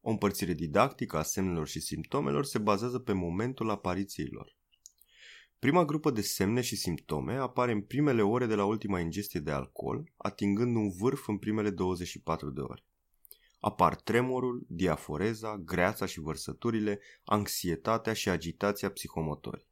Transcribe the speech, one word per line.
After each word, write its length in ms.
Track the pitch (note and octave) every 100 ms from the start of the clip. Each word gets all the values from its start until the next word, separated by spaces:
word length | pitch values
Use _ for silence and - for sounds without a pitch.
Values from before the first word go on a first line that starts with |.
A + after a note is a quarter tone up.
O 100 | -
împărțire 420 | G#2 G2+ - E2+
didactică 640 | E2 D#2+ D#2+ C3+ - A#2+ D#2
a 60 |
semnelor 440 | - - F#2+ E2+ D#2
și 140 | D#2+
simptomelor 640 | - D#2 D#2+ C#3 D3+ C#2+
se 140 | C#3 A#2
bazează 400 | G#2+ G2+ A#2+ B2
pe 140 | B2
momentul 580 | G2 E2+ F2+ A#2 B2+ A2+
apariției 580 | G2+ F#2 F2+ G2 - D2+
lor. 240 | - - _ _ _ - _ _ _ - - _ _
Prima 260 | D3+ E3+
grupă 260 | D#3 D3+ D3+
de 100 | A#2
semne 400 | G2 - G2 A#2+
și 160 | A#2+ G#2
simptome 580 | - D#2+ - D2+ C2
apare 380 | B2 B2+ - B2
în 100 | G#2+
primele 400 | G2+ B2+ D3 A#2
ore 240 | G2+ A#2+ B2
de 80 |
la 100 | G#2+
ultima 360 | G2+ G#2+ G2+ F#2+
ingestie 400 | E2 E2 G2+ F2
de 100 | D2+
alcool, 600 | C#2+ C2+ - - - D#3 _
atingând 600 | G2+ - G2+ G2+ B2 A#2
un 140 | G#2+
vârf 380 | F2+ A#2 C#3+ -
în 100 | G#2
primele 320 | G#2+ G#2+ G#2
douăzeci 360 | F2+ F#2 F2+ F2
și 140 | -
patru 300 | - D#2+ C#2+
de 100 | C#2
ore. 240 | C2+ - _ _ _ _ - - _ _
Apar 340 | G#2 - F2
tremorul, 680 | - - A2+ B2+ B2+ B2+ B2 -
diaforeza, 880 | E2+ F2+ D2+ - D2+ G2+ G#2+ A2 G#2
greața 420 | E2 F2 F2+ A2 F#2
și 140 | -
vărsăturile, 800 | D2+ D2+ - D#2+ A#2+ A2+ G#2+ G2+ - -
anxietatea 880 | - G#2 G2+ - F2+ E2 - A2+ A2+
și 160 | A2 -
agitația 640 | F2 E2 - G2+ G2+ G2+
psihomotorii. 760 | - - - D#2+ D2 - - _